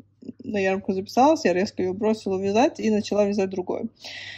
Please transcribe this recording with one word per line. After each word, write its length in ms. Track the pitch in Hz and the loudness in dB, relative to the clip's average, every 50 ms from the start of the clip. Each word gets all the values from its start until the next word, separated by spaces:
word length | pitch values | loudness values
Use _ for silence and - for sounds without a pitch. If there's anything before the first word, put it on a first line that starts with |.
| - _ _ _ - - - - - | -18 _ _ _ -18 -18 -18 -14 -10
на 160 | - 214 202 | -6 -4 -2
ярмарку 340 | 190 190 190 196 196 - 190 | 0 0 0 -2 -2 -4 -4
записалась, 520 | 190 196 - - 240 262 302 320 302 - | -4 -4 -2 2 4 6 6 6 4 2
я 80 | 190 170 | 2 2
резко 300 | 180 202 208 - - 185 | 2 0 -2 -2 -4 -4
ее 120 | 185 185 | -4 -2
бросила 460 | 196 208 220 220 220 - 196 190 185 | 0 0 0 0 0 -2 -4 -4 -2
вязать 400 | 196 196 202 220 277 330 - - | -2 0 2 2 2 2 0 0
и 100 | 208 220 | 0 0
начала 340 | 214 208 214 - 202 208 208 | 0 0 0 0 0 2 2
вязать 260 | 202 202 208 190 190 | 2 2 0 -2 -2
другое. 360 | 190 180 180 - - - - - - _ - - - - - - - | -4 -6 -6 -6 -6 -6 -6 -8 -10 _ -18 -16 -14 -14 -14 -16 -16